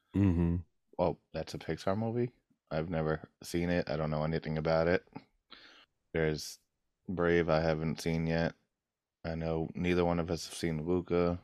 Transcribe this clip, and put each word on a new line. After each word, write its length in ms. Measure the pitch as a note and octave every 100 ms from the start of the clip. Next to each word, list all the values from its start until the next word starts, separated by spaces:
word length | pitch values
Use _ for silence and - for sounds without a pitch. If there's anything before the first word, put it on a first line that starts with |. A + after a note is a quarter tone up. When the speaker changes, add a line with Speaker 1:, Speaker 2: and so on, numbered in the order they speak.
| _
Speaker 1:
Mm-hmm. 420 | F#2+ G2 E2+ E2+ F2 - _ _ -
Speaker 2:
"Well, 220 | F2 D#2 _
that's 220 | D#2+ D#2+
a 40 | D#2
Pixar 380 | - D#2+ - G#2
movie? 320 | A2+ A#2+ B2 - _ _ -
I've 180 | D#2 E2
never 300 | D#2+ D#2 D#2 - -
seen 260 | - F2 F2
it. 220 | F2 -
I 60 | D2+
don't 140 | D2+
know 120 | D2+
anything 340 | D#2 D#2+ D#2 D#2
about 280 | D#2+ D#2+ E2
it." 160 | F#2 - - - _ - - - - _ _ _
There's 440 | E2 D#2+ D2+ - - _ _ _ _ -
Brave. 400 | F2 F2 E2+ E2
I 120 | D#2
haven't 380 | E2 D#2 D#2+ -
seen 260 | E2 D#2+ D#2+
yet. 260 | E2 E2 - _ _ _ _ _ _
I 100 | E2
know 340 | D#2+ E2 D#2+ D#2+
neither 300 | - F2 F2
one 160 | F2 F2
of 100 | F2
us 160 | E2 -
have 80 | -
seen 300 | E2+ D#2+ D#2+
Luca. 520 | F2+ E2 F2 F2 F2